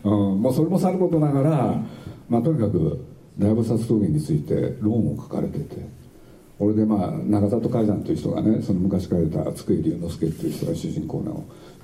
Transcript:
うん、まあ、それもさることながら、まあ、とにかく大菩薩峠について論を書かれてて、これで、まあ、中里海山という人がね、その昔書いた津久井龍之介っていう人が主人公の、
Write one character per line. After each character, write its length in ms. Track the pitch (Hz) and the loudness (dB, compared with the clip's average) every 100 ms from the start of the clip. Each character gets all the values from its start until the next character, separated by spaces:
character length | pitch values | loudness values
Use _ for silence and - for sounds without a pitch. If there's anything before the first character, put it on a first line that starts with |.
う 320 | 101 104 101 95 | 2 2 2 2
ん、 60 | |
ま 80 | 127 | 2
あ、 40 | |
そ 100 | 131 | 2
れ 60 | 156 | 2
も 100 | 185 | 2
さ 120 | 185 | 2
る 80 | 185 | 2
こ 80 | 175 | 2
と 120 | 160 | 2
な 120 | 151 | 2
が 100 | 139 | 4
ら、 420 | 139 156 110 90 - - - - - | 4 2 2 0 -4 -10 -16 -16 -2
ま 100 | 117 | 0
あ、 20 | |
と 100 | 117 | 2
に 80 | 160 | 2
か 100 | 104 | 2
く 360 | 87 78 - - - - - | 2 0 -2 -10 -18 -20 0
大 160 | 98 | 2
菩 100 | 113 | 2
薩 240 | 113 113 - | 2 0 2
峠 200 | 113 95 | 2 2
に 140 | 76 | 0
つ 120 | - | 0
い 80 | 76 | -2
て 340 | - 82 - - | 0 -2 -2 0
論 320 | 104 113 82 | 0 2 0
を 20 | - | -2
書 80 | |
か 180 | - - | -6 -4
れ 60 | - | -4
て 120 | - | -6
て、 180 | - - - - - - - - - - | -8 -10 -14 -16 -20 -20 -20 -20 -20 -2
こ 80 | 101 | 0
れ 60 | |
で、 120 | 107 107 | 2 2
ま 200 | 104 87 | 2 0
あ、 60 | |
中 380 | - 92 104 101 | -2 0 2 2
里 200 | 113 117 | 2 0
海 180 | 123 107 | 0 2
山 160 | 98 | 0
と 80 | - | -2
い 40 | - | -4
う 20 | |
人 140 | - | -2
が 100 | - | 0
ね、 200 | 104 110 | 2 2
そ 120 | - | 2
の 80 | 95 | 0
昔 260 | 95 90 - | 2 0 0
書 140 | 90 | 0
い 60 | 80 | 0
た 180 | 82 76 | 0 -4
津 120 | - - | -6 0
久 140 | 90 | 0
井 40 | |
龍 80 | 78 | 0
之 180 | 85 85 - | -2 -4 -4
介 120 | 80 | -4
っ 20 | |
て 180 | 80 78 | -2 -6
い 20 | |
う 20 | |
人 140 | 76 - | -4 -4
が 100 | - | -4
主 160 | - | -4
人 160 | - - | -6 -6
公 140 | 120 | -6
の、 240 | 104 - - - - - | -6 -8 -12 -18 -20 -10